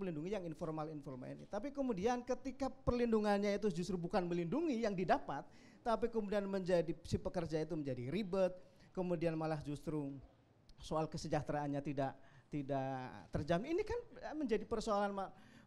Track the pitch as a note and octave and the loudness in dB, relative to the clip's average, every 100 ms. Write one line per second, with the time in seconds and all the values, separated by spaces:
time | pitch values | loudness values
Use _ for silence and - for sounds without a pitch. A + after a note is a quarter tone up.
0 | F#3+ D#3 E3+ G#3 F3 D3+ E3 D#3 D3+ D#3 | -4 -2 -2 -4 -4 -4 -4 -2 -4 -6
1 | C#3+ B2+ C3+ C#3+ D3 G3+ C4 C#4 C4 G3 | -8 -10 -10 -12 -8 -6 -4 -2 0 2
2 | G#3 B3 B3 B3 C4+ B3+ C4 - - A#3+ | 2 0 0 -4 -4 -4 -4 0 0 2
3 | A#3+ A3 G#3 G3+ G#3 G3+ G#3 E3+ F3 F3+ | 4 4 6 4 4 2 2 0 0 0
4 | E3+ G#3+ F3 F3 E3+ A#3+ E4+ A3+ A3+ F#3 | 2 2 2 2 2 2 2 2 2 2
5 | F#3 C4+ - C#3+ F3 - - - A#3+ A3 | 4 4 2 -6 -8 -16 -20 -6 0 2
6 | A3+ A3+ G#3 G#3 G3 G3 F3 F3+ D#3+ E3 | 2 0 0 0 0 0 4 4 4 -2
7 | - - F#3 F3+ E3 D#3 D#3 E3 C#3 B2 | -2 -2 0 -2 0 0 0 -2 -2 -4
8 | B2 F3 G3+ F#3+ F#3 F#3 - - - - | -2 -2 0 2 2 2 -12 -20 -10 -4
9 | F3+ E3+ E3 D#3+ D#3+ D#3 C#3+ D3 - D#3 | 0 2 2 0 0 -2 -4 -6 -4 -2
10 | C#3 C#3 - - - - - - - D#3 | -2 -6 -14 -20 -20 -20 -20 -16 -4 0
11 | D#3 E3 E3 D#3 C3+ D3 D3 C#3+ C#3 C#3 | 0 -2 0 0 2 0 0 -2 -2 0
12 | C3+ - - - - D3+ C#3 C#3 C3+ C3+ | -2 -2 -14 -20 -8 -6 -2 -2 -2 -4
13 | B2+ G2 E2 - C#3+ E3+ C4+ E4+ G#4+ A#4+ | -6 -10 -6 -4 2 2 2 0 0 -4
14 | - - - D4 C#4 G#3+ - A3 F#3+ G3+ | -6 -10 -8 -4 0 0 0 -2 2 2
15 | G3+ G3+ F#3 - - - | 2 0 -6 -10 -20 -20